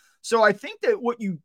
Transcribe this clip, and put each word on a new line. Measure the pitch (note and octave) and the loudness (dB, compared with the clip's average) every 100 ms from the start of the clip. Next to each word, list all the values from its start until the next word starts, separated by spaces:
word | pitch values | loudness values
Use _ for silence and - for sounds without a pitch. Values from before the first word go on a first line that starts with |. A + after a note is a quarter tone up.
| _ _ | _ _
So | - A3+ | -2 2
I | G#3 | 2
think | G3 D#4 G#4+ | 2 -8 -4
that | B3 G3+ | -2 0
what | A#3+ A#3+ | -2 -4
you, | G3 D#3+ | -6 -8